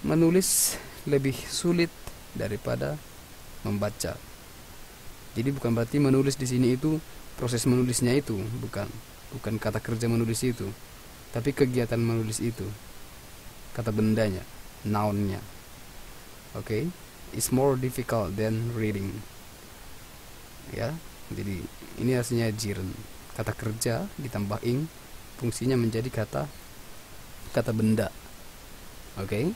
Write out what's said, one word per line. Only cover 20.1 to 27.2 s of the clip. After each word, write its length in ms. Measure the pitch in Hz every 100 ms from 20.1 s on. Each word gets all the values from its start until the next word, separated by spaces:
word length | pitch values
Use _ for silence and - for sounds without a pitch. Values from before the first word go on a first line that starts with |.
| - - - - - -
Ya, 220 | - 117 160 - - -
jadi 320 | 98 98 92 - - - -
ini 100 | 120 127
artinya 320 | 117 117 117
jiren. 460 | 107 104 92 92 85 - - - -
Kata 160 | 110
kerja 560 | 117 113 110 120 117 196 -
ditambah 460 | 127 110 101 104
ing 240 | 120 127 160 - - - - -
fungsinya 400 | 120 - 123 127
menjadi 320 | 117 110 127
kata, 400 | 117 107 135 147 - - - - - - -